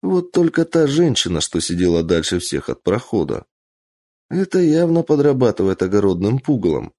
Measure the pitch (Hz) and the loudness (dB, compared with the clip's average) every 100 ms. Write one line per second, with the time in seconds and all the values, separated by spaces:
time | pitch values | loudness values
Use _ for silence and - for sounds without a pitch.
0 | 190 185 180 - 170 - 165 165 151 143 | 0 -2 0 0 0 0 -2 0 0 2
1 | 170 120 - 85 - 85 - 87 90 85 | 2 0 -2 -4 -4 -4 -4 0 2 2
2 | 82 87 80 90 - 71 - - - 101 | 2 0 0 -4 -4 -6 -6 -6 -2 -4
3 | - 107 76 - - _ _ _ _ _ | -2 -4 -2 -6 -10 _ _ _ _ _
4 | _ _ _ 180 190 190 170 156 170 165 | _ _ _ -4 -2 0 2 2 2 0
5 | 160 151 143 135 123 101 95 92 95 101 | 0 2 2 4 2 2 -2 0 0 2
6 | 98 87 98 131 - 135 92 73 - | 2 0 0 -2 0 0 0 -2 -4